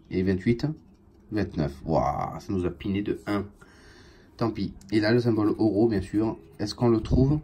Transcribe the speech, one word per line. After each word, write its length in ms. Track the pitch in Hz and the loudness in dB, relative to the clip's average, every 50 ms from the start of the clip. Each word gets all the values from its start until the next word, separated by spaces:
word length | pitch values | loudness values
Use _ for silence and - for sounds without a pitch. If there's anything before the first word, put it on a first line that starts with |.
| - - | -10 -6
et 120 | 85 92 | -4 -2
vingt-huit, 420 | 92 95 95 90 - 117 120 - - 147 156 - - - - - _ - - - - - | 0 0 0 0 2 0 0 0 -2 -4 -6 -8 -14 -20 -20 -20 _ -20 -20 -20 -12 -6
vingt-neuf. 480 | 107 104 95 - - - 71 71 71 - - | -4 -4 -4 -2 -2 -4 -4 -4 -6 -8 -4
Waouh, 560 | 80 78 71 65 67 - - - - - - | -2 0 0 0 0 -2 -4 -4 -6 -8 -10
ça 120 | - - | -8 -6
nous 120 | 104 95 90 | -4 -2 -2
a 60 | 87 | -4
piné 320 | - - - 104 95 98 | -4 -6 -6 -4 -4 -2
de 180 | 104 - - - - | -2 -4 -6 -6 -4
un. 180 | - 104 101 101 101 - - - - - - - - - - - - - - - - - - | -4 -4 -4 -4 -8 -12 -20 -20 -20 -20 -20 -20 -20 -20 -20 -20 -20 -20 -20 -20 -14 -6 -4
Tant 120 | 120 110 | -4 -2
pis. 220 | - - 98 82 - - - - | -2 -4 -6 -6 -8 -10 -6 -2
Et 80 | 107 110 | 0 2
là, 120 | 104 107 | 2 4
le 80 | 117 123 | 4 4
symbole 280 | 120 120 110 107 107 104 98 - | 4 2 2 2 2 2 2 2
euro, 300 | 110 107 95 101 117 117 | 2 2 4 4 4 4
bien 120 | 107 95 | 2 0
sûr. 380 | 92 - - 104 110 113 107 - - - - - | -2 -2 0 0 0 0 -2 -6 -12 -16 -10 -8
Est-ce 160 | 107 104 - | -6 -6 -2
qu'on 140 | - 123 117 | 0 2 4
le 120 | 113 110 | 4 2
trouve ? 400 | 110 - 123 127 131 135 151 151 | 2 2 2 4 4 4 2 0